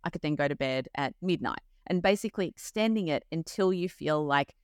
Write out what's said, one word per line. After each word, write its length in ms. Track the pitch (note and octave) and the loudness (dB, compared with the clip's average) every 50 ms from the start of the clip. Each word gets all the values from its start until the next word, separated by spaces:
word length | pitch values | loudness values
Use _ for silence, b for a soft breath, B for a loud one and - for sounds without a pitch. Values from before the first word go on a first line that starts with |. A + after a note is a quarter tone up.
| - | -8
I 60 | E3+ | -8
could 120 | - E3+ | -6 -4
then 140 | - D3+ D3+ | -2 -2 0
go 140 | - C#3+ C#3+ | 0 0 0
to 60 | C#3+ | 0
bed 340 | - C#3 C3 C3 C3 B2+ - - | -2 -2 -2 -2 -2 -4 -4 -4
at 200 | C#3+ C#3 B2+ - _ | -4 -4 -4 -4 _
midnight 400 | F3 F#3 F3 - B2 - - - - _ _ _ - | -2 0 0 0 0 -4 -4 -6 -10 _ _ _ -4
and 140 | - F#3 F3+ | -2 0 2
basically 480 | E3+ G3 G3+ - - G3+ - - F#3 - | 4 4 4 2 0 -4 -2 -2 -2 -2
extending 580 | - - - - - G#3+ A3 A3+ A3 G#3+ F#3 | -4 -8 -12 -6 -2 0 2 2 2 2 2
it 160 | D#3+ C#3+ - - - | 0 0 -2 -2 -4
until 400 | D#3+ E3 D#3+ - - - F#3+ F#3 | -6 -6 -6 -4 0 2 2 4
you 160 | F#3+ F3 F3 | 2 2 -2
feel 380 | F#3 - - C#3+ D3+ D3+ D3+ D3+ | -4 -4 -4 -2 0 2 2 2
like 280 | C#3+ C#3 C#3+ C#3 - - _ | 2 2 2 2 0 -4 _